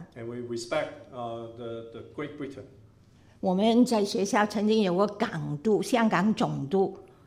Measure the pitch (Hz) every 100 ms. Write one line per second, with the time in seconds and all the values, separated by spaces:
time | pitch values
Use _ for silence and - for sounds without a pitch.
0 | - 123 117 120 120 117 - 156 - -
1 | - 123 120 117 113 123 113 113 117 117
2 | - - 143 - 139 - - - - -
3 | - - - - 190 185 220 233 247 226
4 | 196 - 202 220 208 220 214 220 190 175
5 | 208 - 226 160 147 147 220 190 202 240
6 | 220 175 208 - 160 147 135 190 190 -
7 | - -